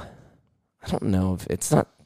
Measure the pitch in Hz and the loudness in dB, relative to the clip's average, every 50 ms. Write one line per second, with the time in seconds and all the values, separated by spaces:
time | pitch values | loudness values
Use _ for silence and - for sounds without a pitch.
0 | - - - - - - _ _ _ _ _ _ _ _ _ _ - - 180 - | -4 -10 -18 -20 -20 -20 _ _ _ _ _ _ _ _ _ _ -6 -4 -4 -2
1 | - 107 95 92 92 95 92 - - - - - - - 151 147 - _ _ _ | 0 2 2 2 2 0 -2 -4 -4 -6 -6 -4 0 2 2 2 2 _ _ _
2 | - | -20